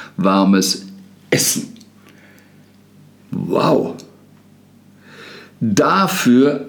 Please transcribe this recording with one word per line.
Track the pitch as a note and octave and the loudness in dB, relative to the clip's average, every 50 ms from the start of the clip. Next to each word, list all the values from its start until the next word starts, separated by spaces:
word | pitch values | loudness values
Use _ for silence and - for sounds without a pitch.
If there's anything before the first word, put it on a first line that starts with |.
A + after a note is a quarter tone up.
| - - - | -20 -12 -6
warmes | - F2+ F#2+ F#2+ G2 G2+ G2 G2 F#2+ F#2+ - - - - - - - - - - _ _ - | -2 0 2 2 2 2 4 2 2 2 -2 -4 -8 -10 -16 -20 -20 -20 -20 -20 _ _ -2
Essen. | - C#3+ - - - - - - - - - - _ _ _ - - - - - - - _ _ _ - - _ _ _ _ _ _ - - - _ _ _ _ | -2 0 0 -2 -4 -4 -8 -10 -16 -20 -20 -20 _ _ _ -20 -20 -20 -20 -20 -20 -20 _ _ _ -20 -20 _ _ _ _ _ _ -20 -20 -20 _ _ _ _
Wow! | - F#2 F2+ G1+ F2 E2+ - D#3+ D3 - - - - - - - - _ - _ - _ _ _ _ _ _ _ _ _ _ - _ - - - - - - - - - - - - - | -10 -8 -6 -4 -2 0 2 2 0 0 -2 -4 -8 -14 -18 -20 -20 _ -20 _ -20 _ _ _ _ _ _ _ _ _ _ -20 _ -20 -20 -20 -20 -20 -20 -20 -20 -20 -20 -20 -8 -4
Dafür | A#2 A2 G2 D3 C3+ D3+ F3+ G3 F#3+ - - - - B2 A#2+ B2+ C#3 D3 C#3 - - | -2 0 2 2 2 2 2 2 0 0 -2 0 2 4 4 4 4 2 0 -2 -8